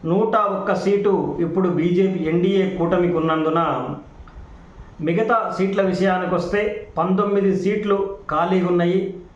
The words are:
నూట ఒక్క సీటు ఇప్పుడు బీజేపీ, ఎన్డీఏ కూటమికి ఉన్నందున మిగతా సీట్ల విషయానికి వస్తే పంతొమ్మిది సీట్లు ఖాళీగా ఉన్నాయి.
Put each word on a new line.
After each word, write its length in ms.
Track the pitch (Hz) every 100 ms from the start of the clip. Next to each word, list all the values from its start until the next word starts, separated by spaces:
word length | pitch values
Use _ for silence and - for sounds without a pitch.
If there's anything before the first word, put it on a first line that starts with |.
| 156
నూట 240 | 190 214 226 202
ఒక్క 200 | 185 208 185
సీటు 280 | 190 202 196 175 143 - 170
ఇప్పుడు 220 | 185 185 147
బీజేపీ, 420 | 175 175 190 180 160
ఎన్డీఏ 340 | 170 185 190 180 -
కూటమికి 380 | 170 180 175 156
ఉన్నందున 400 | 160 160 156 165 160 135 127 147 - - - - - - - - - - 156
మిగతా 300 | 175 220 233 - -
సీట్ల 260 | 190 196 196
విషయానికి 440 | 170 190 180 175 180
వస్తే 240 | - 208 214 - - -
పంతొమ్మిది 540 | 180 185 202 202 190 180
సీట్లు 360 | 180 208 202 196 - - -
ఖాళీగా 360 | 151 175 185 180
ఉన్నాయి. 300 | 175 175 185 196 - -